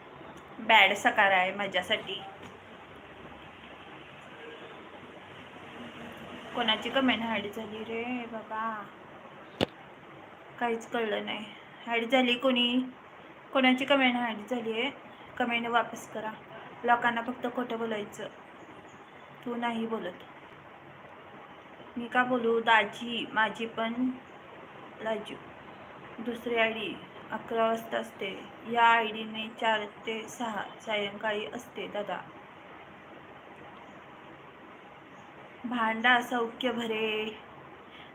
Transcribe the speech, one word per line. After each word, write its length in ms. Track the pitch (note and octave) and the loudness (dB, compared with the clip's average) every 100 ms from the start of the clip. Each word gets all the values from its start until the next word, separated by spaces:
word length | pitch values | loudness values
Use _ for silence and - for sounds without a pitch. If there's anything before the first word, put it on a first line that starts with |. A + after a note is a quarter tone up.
| - - - - - - | -18 -16 -16 -16 -16 -4
बॅड 360 | A3 A3 G3 | 8 10 10
सकाळ 380 | G3+ B3 - G3 | 6 4 6 6
आहे 220 | F#3+ F#3 | 6 4
माझ्यासाठी. 680 | G3+ G3 F3+ F#3 G#3+ - G3 - - - - - - - - - - - - - - - - - - - - - - - - - - - - - - - - - - - - - - A#3 - - - - | 0 -2 0 0 0 -2 -8 -10 -14 -16 -16 -18 -18 -18 -18 -18 -16 -16 -16 -18 -18 -18 -16 -16 -16 -16 -18 -18 -16 -14 -14 -14 -16 -16 -16 -16 -16 -16 -16 -16 -16 -16 -14 -14 -12 -12 -12 -12 -12 -4
कोणाची 360 | B3+ A3+ G#3+ A#3 | 0 2 2 2
कमेंट 320 | C4 C4 G#3+ | 4 4 4
हाईड 300 | A3+ G#3+ G3+ | 2 0 -2
झाली 320 | A3 G#3+ A3 | -6 -8 -8
रे 420 | A3 A3+ A#3+ B3 A3+ | -6 -4 -4 -4 -6
बाबा? 520 | A3 G#3 A3 A3+ G#3+ G3+ - - - - - - - - - - - - - - - - - | -8 -6 -4 -2 -4 -8 -14 -18 -18 -16 -16 -10 -4 -4 -4 -18 -20 -18 -18 -18 -18 -16 -4
काहीच 300 | A#3+ A3+ - | 0 0 0
कळलं 340 | A#3+ G#3+ G#3 | 0 0 0
नाही. 200 | G#3+ G#3+ G#3+ - - - A#3 | -2 -6 -8 -14 -18 -10 0
हाईड 220 | A#3 A#3 | 0 6
झाली 260 | C4 B3 | 8 8
कोणी? 440 | B3 C4+ B3 A#3+ B3 B3+ - - - - - - | 6 6 6 6 4 2 -4 -16 -18 -18 -18 0
कोणाची 320 | C4+ B3+ B3+ | 6 8 6
कमेंट 320 | C4+ C#4 B3+ A#3+ | 6 6 6 4
हाईड 300 | A#3+ G#3 - | 0 -2 -4
झाली 300 | B3 A3+ A3 | -2 0 0
आहे? 100 | C4 - - - - - | -2 -4 -12 -18 -8 -2
कमेंट 280 | A#3+ A#3 A#3 | 0 0 4
वापस 460 | A#3 A3+ A3+ - | 4 4 -2 -10
करा. 180 | A3 A3 A3+ - - - - | -8 -6 -8 -12 -14 -14 -2
लोकांना 380 | A#3+ A#3 A#3+ A#3 | 4 6 4 2
फक्त 240 | A#3 B3 B3 B3+ | -2 -2 -4 -2
खोटं 220 | A#3+ A3+ | -2 -2
बोलायचं. 480 | A3+ G#3+ G3+ - G#3 - - - - - - - - - - - A#3+ | -2 -2 -4 -8 -10 -12 -18 -18 -18 -18 -18 -18 -18 -20 -20 -12 -6
तू 80 | |
नाही 320 | A#3 A#3 A3+ A3 | -2 -2 0 -2
बोलत. 260 | A3 F3+ - - - - - - - - - - - - - - - - - - A#3+ | -2 -4 -8 -14 -18 -18 -20 -20 -20 -20 -18 -18 -18 -18 -18 -18 -18 -18 -18 -12 -10
मी 120 | A#3 | 2
का 160 | B3+ | 4
बोलू 360 | B3 B3+ A3+ A#3 | 6 4 4 4
दाजी? 680 | A3+ A3 G#3 - A#3+ A#3 - | 8 6 6 0 -4 -4 -2
माझी 340 | G#3 A3 G#3 A3+ | 2 2 0 -4
पण 440 | A3+ A3+ A#3+ B3+ B3+ - - - - - - - - | -2 -2 2 0 0 -10 -18 -18 -18 -16 -16 -16 -6
लाजू. 340 | A3 G#3+ - - - - - - - - - - | -2 -2 -4 -12 -14 -16 -16 -16 -16 -16 -14 -8
दुसरी 380 | A#3+ A3+ A#3+ A#3 | -6 -4 0 2
आयडी 400 | A3+ A3 G3 - - - - | 2 2 -4 -6 -12 -16 -8
अकरा 360 | A3 - A3+ A3+ | -8 -2 2 4
वाजता 320 | A3+ - A#3 | 2 -2 -4
असते. 460 | A3+ - G3 F#3+ G#3 - A3+ | -4 -6 -8 -8 -12 -12 -2
या 140 | A#3 | 6
आयडीने 640 | A#3 A#3 A3 A3 A3 A3 A3 - | 8 8 4 -2 -6 -6 -8 0
चार 240 | A3+ G#3+ G#3 - A#3 | 2 2 0 -8 -6
ते 220 | A3 A3 | -6 -6
सहा 340 | - A#3 G3+ - - - | -6 -4 -4 -6 -8 -4
सायंकाळी 600 | G#3 G3+ G3+ A3 G#3 - | -2 -2 -2 -2 -2 -4
असते 400 | - - - F3 | -8 -10 -8 -6
दादा. 340 | G3+ G3 F3+ - - - - - - - - - - - - - - - - - - - - - - - - - - - - - - - - - - | -4 -4 -6 -8 -16 -18 -18 -18 -18 -18 -18 -18 -18 -18 -18 -18 -18 -16 -18 -18 -18 -18 -18 -18 -18 -20 -20 -20 -18 -18 -20 -20 -20 -20 -18 -18 -12
भांडा 560 | A#3 A#3+ A3 A3 B3 B3 | -4 2 2 4 6 6
सौख्य 520 | A#3+ B3 A#3 - B3+ | 4 0 0 0 -2
भरे. 640 | A#3 A#3 A3 A3 G#3+ A3 G#3+ - - - - - - - | 0 0 0 2 0 -2 -6 -12 -18 -18 -18 -18 -18 -16